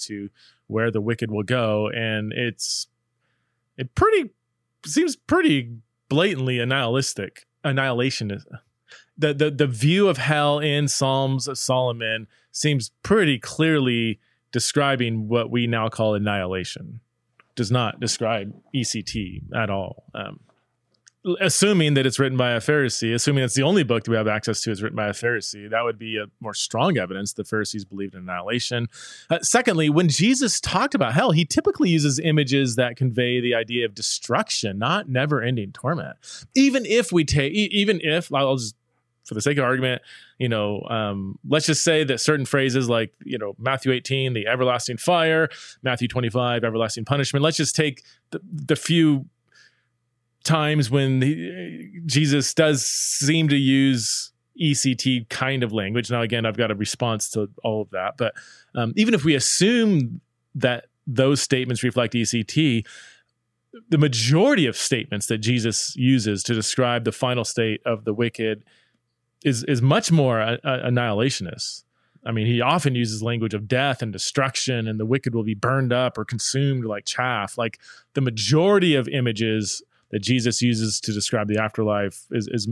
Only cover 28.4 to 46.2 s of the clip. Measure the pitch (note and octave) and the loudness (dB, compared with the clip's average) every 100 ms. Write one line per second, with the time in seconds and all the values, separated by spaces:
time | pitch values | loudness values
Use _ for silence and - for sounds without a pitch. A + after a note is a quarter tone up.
28.4 | F#2 A#2+ - A#2+ A#2 - - - - E3+ | -4 -4 -2 -4 -4 -8 -20 -20 -4 -2
29.4 | - A#3+ B3 E3 D3+ D3+ F3 C#3 G#3 C4 | 2 2 2 2 4 4 4 4 4 4
30.4 | B3 - - F#3 C#4 - A#2+ C#3 G#3+ D#3+ | 0 -2 -2 0 0 0 0 2 2 2
31.4 | F3 - G4+ - G3+ E3 D3 C3 E3 D3+ | 2 2 0 2 2 4 2 0 2 2
32.4 | C3+ C#3 C3 A2+ B2 A#2 C3 A#2 B2 B2 | 2 2 2 0 0 0 0 2 0 0
33.4 | A#2+ A#2 A2+ A#2+ A#2 G2+ - - - C3+ | 0 0 0 -2 -4 -4 -6 -6 -2 -2
34.4 | A3 - G#2+ G2 B2 G3 F3+ B2+ D3 C#3+ | 0 -4 -4 -2 0 -2 -2 -2 0 0
35.4 | A#2 B2 G2 - B2+ E3+ C#2+ - - - | 0 -2 -4 -6 -4 -4 -8 -14 -18 -20
36.4 | - C4 C#4 C4 G#3+ A3+ - F3 D3+ D3 | -2 2 4 2 2 0 2 2 2 2
37.4 | C#3 G3+ G#3 G3+ G3+ F3+ D#3+ E3 E3+ C#3 | 0 0 0 0 0 0 0 -2 0 0
38.4 | C3+ C3+ A2 - _ _ _ _ - G#2+ | 0 0 -4 -12 _ _ _ _ -10 -2
39.4 | C#3+ C#3+ B2+ B2+ B2+ B2 - - - - | 0 2 2 0 0 -4 -8 -20 -20 -4
40.4 | B2 A2 G#2 G#2 - A2+ G#2 G2 F#2+ - | -2 0 -2 -4 -4 -2 -2 -4 -6 -10
41.4 | C3+ D3+ D3+ C#3+ E3+ D#3 C#3+ A#2+ - D3+ | 0 2 2 2 2 2 0 0 0 0
42.4 | B2+ C#3 C3+ B2+ A#2+ A#2 A2 _ - A#2+ | 0 0 2 0 0 0 -2 _ -10 -8
43.4 | G#2 G2+ A#2+ C3+ C3 B2+ - C3+ C3 A#2 | -8 -6 -4 -2 0 -2 -2 -2 -2 -2
44.4 | G#2 B2 B2+ B2 - A#2+ - F3 D#3+ D#3+ | -2 0 2 0 -4 -4 0 2 4 2
45.4 | D#3+ - - - C3 B2 B2 B2+ | 0 -4 -20 -6 -2 0 0 0